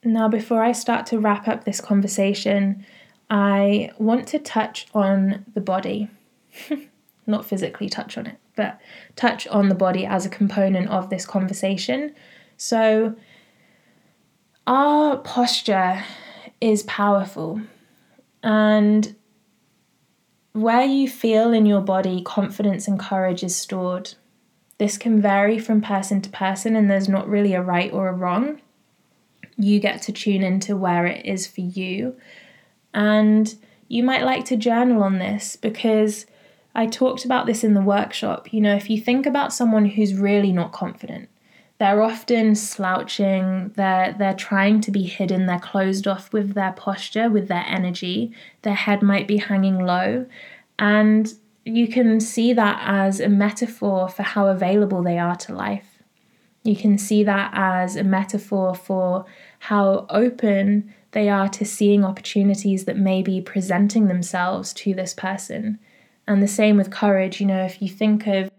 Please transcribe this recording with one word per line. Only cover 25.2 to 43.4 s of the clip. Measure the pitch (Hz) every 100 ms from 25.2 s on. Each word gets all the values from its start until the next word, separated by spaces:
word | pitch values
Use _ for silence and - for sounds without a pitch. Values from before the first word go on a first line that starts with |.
vary | 208 196 202 226
from | 226 214
person | 214 196 196 196
to | 190
person, | - 190 190 226 220
and | 208
there's | 196 196
not | 196 -
really | 202 202
a | 185
right | 180 175 185
or | - 190
a |
wrong. | 180 180 180 269 302 _ _ _ _ _ _ _ _ - -
You | 202 208
get | 202 -
to | -
tune | 208 - 196
into | 190 190 190 202
where | 190 175 175
it | - -
is | 190 190
for | -
you. | 180 180 185 185 247 254 - - - _ _ _ _
And | 208 208 214 214 214 220 - _ _ _
you | 233
might | 247 262
like | 254 262 254
to | 247
journal | 226 233 247 233
on | 196 190
this, | 185 208 - -
because | 214 214 233 220 214 208 - _ _ _ _
I | - 226
talked | 226 254 254 247
about | 247 240
this | 226
in | 226
the | 202
workshop. | 196 202 226 - 226 - -
You | 220
know, | 208 202
if | 202
you | 214
think | 220 254 277
about | 269 285
someone | - 240 220 208
who's | 202 208
really | 190 202 202 202
not | 180 170
confident, | - 180 - - - - _ _ _ _ _
they're | 202 208
often | 220 226 - 240 220 214
slouching, | - - 185 185 - - 202 190